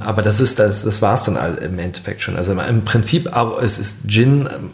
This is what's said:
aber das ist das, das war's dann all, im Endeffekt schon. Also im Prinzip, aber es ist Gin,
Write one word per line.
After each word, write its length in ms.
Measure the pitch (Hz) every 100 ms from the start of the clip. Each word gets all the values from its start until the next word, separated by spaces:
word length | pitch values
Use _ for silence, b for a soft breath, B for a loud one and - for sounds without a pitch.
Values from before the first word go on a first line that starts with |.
aber 160 | 110 107
das 180 | 107 104
ist 200 | 127 -
das, 240 | 107 98
das 180 | 107 104
war's 240 | 104 117
dann 140 | - 82
all, 160 | 78
im 240 | - 85 90
Endeffekt 440 | 90 - 101 -
schon. 140 | - 90
Also 160 | 90
im 320 | 92 - 113
Prinzip, 500 | 104 117 104 165 -
aber 280 | 120 113 -
es 160 | 120 -
ist 280 | 104 - 104
Gin, 440 | 107 127 143 135 - 92